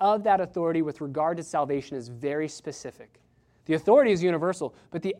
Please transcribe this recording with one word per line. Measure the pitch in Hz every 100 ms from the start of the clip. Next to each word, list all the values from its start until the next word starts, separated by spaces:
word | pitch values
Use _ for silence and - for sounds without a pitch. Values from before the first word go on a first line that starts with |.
of | 196 214
that | 208 190
authority | 180 180 170 165
with | 151 143
regard | 143 143 160 170
to |
salvation | 160 160 143 139 135 135
is | 120
very | 120 139 147 156
specific. | - 156 139 127 - 113 _ _ _ _ _ -
The |
authority | 156 202 262 247
is | 185
universal, | 180 165 175 180 135 - _
but | 170
the | 190 196